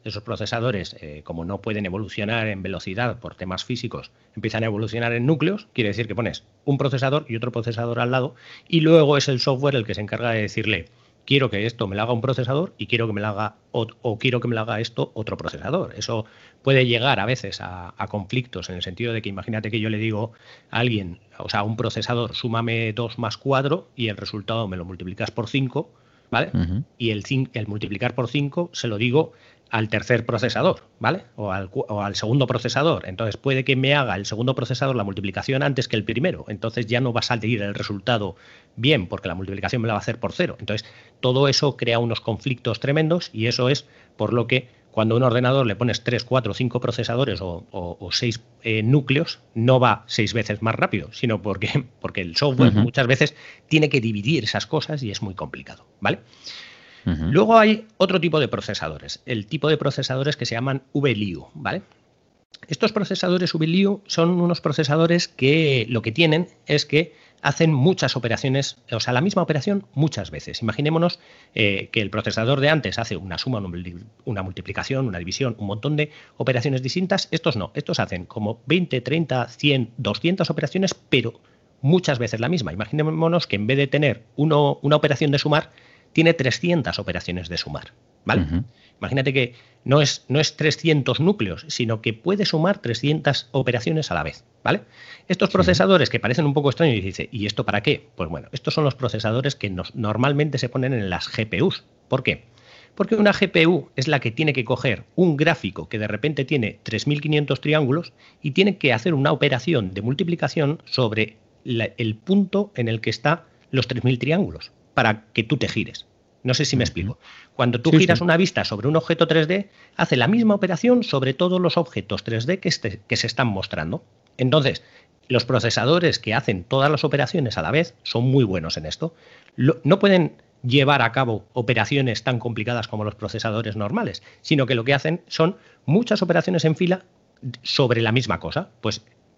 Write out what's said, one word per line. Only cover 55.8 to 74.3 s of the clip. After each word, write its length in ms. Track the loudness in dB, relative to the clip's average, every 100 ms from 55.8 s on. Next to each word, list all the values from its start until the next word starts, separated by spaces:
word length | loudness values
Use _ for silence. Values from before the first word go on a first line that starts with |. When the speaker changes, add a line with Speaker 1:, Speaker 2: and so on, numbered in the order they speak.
| _ -6
Speaker 1:
¿vale? 180 | -4 -4 -10 -20 -18 -18 -18 -20 -20 -8 -4
Speaker 2:
Ujú. 220 | -2 2
Speaker 1:
Luego 300 | 4 6 8
hay 280 | 8 4 -2 -2
otro 220 | 0 2
tipo 200 | 2 0
de 80 | 0
procesadores, 720 | -2 -6 -6 -6 -10 -12 -14 -6
el 200 | -6 -4
tipo 240 | -2 0
de 80 | 2
procesadores 580 | 0 -2 -4 -2 -2 -4
que 100 | -4
se 100 | -4
llaman 260 | -2 -4 _
V 240 | 0 0 0
liu, 300 | -2 -6 -12
¿vale? 300 | -8 -6 -6 -10 _ _ _ _ _ _ -18 -10
Estos 240 | -2 0
procesadores 640 | 0 -2 -2 0 0 0
V 140 | 2 2
liu 340 | 4 4 0 -4
son 340 | 2 4 4
unos 180 | 2 2
procesadores 680 | 0 0 2 4 4 2 0
que 580 | 0 4 4 4 2 2
lo 140 | -2
que 100 | 0
tienen 380 | 4 4 4 0 _ 0
es 200 | 0 2
que 280 | 0 0 -8 _ _
hacen 300 | -2 2 4
muchas 440 | 6 4 4 0 0
operaciones, 600 | -2 -2 0 0 -2 -8 -6
o 80 | -4
sea, 140 | 0
la 80 | 2
misma 200 | 2 0
operación 440 | 0 0 0 -2 -2
muchas 360 | 0 0 0 -8
veces. 320 | -10 -10 -4
Imaginémonos, 600 | -4 0 0 2 0 -2 -16 -20 _ 0
eh, 320 | 0 0 -2
que 80 | -4
el 80 | -2
procesador 500 | -4 -2 -2 0 2
de 80 | 4
antes 320 | 2 0 -4
hace 160 | -4 -6
una 220 | -8 -6
suma, 220 | -4 -4
una 100 | -4
multi-, 260 | -8 -10 -14 -18 _
una 180 | -8